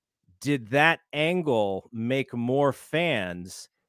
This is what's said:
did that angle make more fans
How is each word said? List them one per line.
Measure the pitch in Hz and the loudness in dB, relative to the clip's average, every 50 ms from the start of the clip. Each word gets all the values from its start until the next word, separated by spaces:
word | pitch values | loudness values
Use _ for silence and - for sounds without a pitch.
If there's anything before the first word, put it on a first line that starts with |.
| _ _ _ _ _ _ _ _ | _ _ _ _ _ _ _ _
did | - 135 143 131 113 101 | -2 -2 -2 -2 -2 0
that | 123 143 151 165 165 - - _ - | 2 4 4 4 4 2 -4 _ -4
angle | 147 151 165 180 185 165 151 120 110 104 98 98 95 - - - | -2 0 0 0 0 0 2 2 2 2 0 -2 -4 -6 -10 -8
make | 113 113 120 131 135 131 - - | -6 -4 -2 -2 -2 -2 -4 -6
more | 120 117 120 131 139 143 139 127 | -4 -2 0 2 2 2 2 2
fans | - - - - 156 175 170 143 110 95 90 87 87 87 92 - - - - _ _ _ | 0 -6 -4 -2 0 0 0 0 0 -2 -4 -6 -8 -10 -12 -14 -16 -18 -20 _ _ _